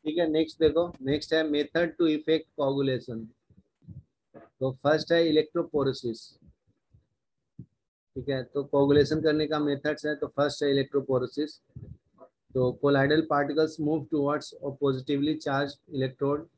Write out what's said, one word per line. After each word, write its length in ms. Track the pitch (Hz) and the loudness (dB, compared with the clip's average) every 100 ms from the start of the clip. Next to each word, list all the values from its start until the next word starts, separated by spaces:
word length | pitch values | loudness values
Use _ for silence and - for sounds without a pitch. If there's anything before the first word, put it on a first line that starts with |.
| 151 | -4
ठीक 120 | 160 | -2
है, 120 | 165 | 0
नेक्स्ट 300 | 156 160 - | 0 -2 2
देखो, 340 | 160 151 175 - | 2 2 -2 -4
नेक्स्ट 320 | 131 147 - | -2 -2 0
है 120 | 160 160 | 0 0
method 420 | 147 147 165 170 | -2 0 0 -2
to 200 | - 165 | 0 0
effect 340 | 151 156 160 - - | 0 0 -2 -2 -4
coagulation। 680 | 139 139 139 123 - 113 113 _ _ _ _ _ - - _ _ _ - - _ | -2 0 0 -2 -4 -12 -12 _ _ _ _ _ -20 -20 _ _ _ -20 -20 _
तो 120 | 131 | -4
फर्स्ट 400 | 131 143 156 - | -2 0 0 2
है 200 | 170 165 | 2 4
electrophoresis। 1080 | 156 151 175 170 151 135 131 120 113 - _ - _ _ _ _ _ _ _ _ _ _ - - _ _ _ _ 135 | 4 2 -4 -2 0 0 -2 -6 -8 -14 _ -20 _ _ _ _ _ _ _ _ _ _ -20 -20 _ _ _ _ -10
ठीक 140 | 127 | -4
है, 140 | 135 | -4
तो 260 | 123 143 139 143 | -4 -8 0 2
coagulation 480 | 139 143 135 156 | 6 6 4 2
करने 240 | 156 151 151 | 2 0 0
का 120 | 151 | -2
मेथड्स 460 | 147 139 151 147 151 | -2 -2 -2 -2 -4
है, 100 | 151 | -4
तो 120 | 139 | -4
फर्स्ट 360 | - 143 - | 0 -2 0
है 100 | 143 | 2
electrophoresis। 880 | 139 131 139 131 131 123 - 147 - _ - - - _ _ - _ _ | 2 2 -2 0 -2 -2 -6 -8 -8 _ -18 -18 -20 _ _ -20 _ _
तो 260 | 131 127 120 143 | 0 0 2 2
colloidal 360 | 139 139 156 | 4 4 2
particles 680 | 156 143 143 147 156 156 147 | 2 0 0 0 0 0 -2
move 200 | 156 135 156 | -2 -2 -2
towards 380 | 143 147 - - 143 | 0 -2 -6 -10 -10
a 120 | 135 | -2
positively 520 | 139 131 131 143 147 151 | -2 -2 -2 -2 0 -2
charged 600 | - 139 143 - _ 147 | -2 -2 -4 -8 _ -4
electrode 460 | 131 131 139 147 165 | -4 -2 -2 -2 -6